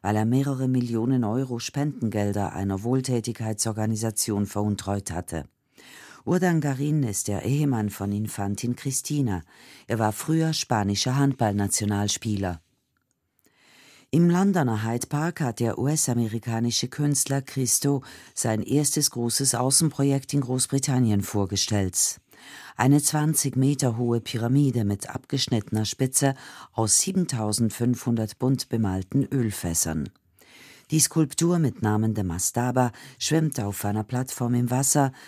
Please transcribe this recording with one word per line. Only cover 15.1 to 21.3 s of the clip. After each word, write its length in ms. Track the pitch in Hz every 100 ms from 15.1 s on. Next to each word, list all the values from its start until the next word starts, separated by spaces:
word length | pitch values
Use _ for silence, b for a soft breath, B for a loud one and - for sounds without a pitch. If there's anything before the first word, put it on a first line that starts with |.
| 147 160 -
hat 220 | 131 110
der 180 | 117 -
U-S-amerikanische 1080 | 131 151 - 120 113 110 117 113 120 117 131
Künstler 520 | - 147 143 - 139
Christo 640 | 135 - 127 - 143 143 B B B -
sein 260 | 120 110
erstes 480 | - 143 147 - 147
großes 460 | 120 120 - 135 117
Außenprojekt 800 | 127 131 160 - 139 139 135
in 80 | 143
Großbritannien 800 | 123 127 - 139 135 127 117 101
vorgestellt. 1000 | 95